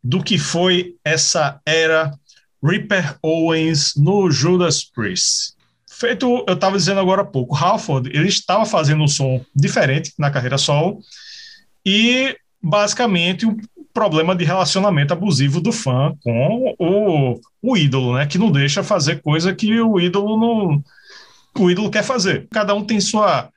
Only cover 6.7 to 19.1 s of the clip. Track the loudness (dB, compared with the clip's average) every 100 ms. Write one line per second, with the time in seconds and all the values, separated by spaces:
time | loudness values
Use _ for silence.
6.7 | 0 0 0 2 0 0 -4 -2 -2 0
7.7 | 0 0 -4 -2 0 0 0 0 0 2
8.7 | 2 2 2 2 0 -2 -2 -4 0 0
9.7 | 2 0 0 -4 -4 -2 -2 -2 -2 0
10.7 | 2 0 -4 -14 -20 -20 -20 -20 -20 _
11.7 | _ -2 2 2 0 -2 -6 _ _ -2
12.7 | 0 0 0 0 0 0 -2 -2 -4 -10
13.7 | -20 -10 -2 0 0 0 0 0 0 0
14.7 | 0 2 2 0 -2 0 0 2 0 -2
15.7 | -4 -2 0 0 -2 -4 0 0 0 -4
16.7 | -2 0 2 2 2 0 -2 -10 _ -2
17.7 | 2 2 2 0 -2 -2 0 2 2 2
18.7 | 0 0 0 0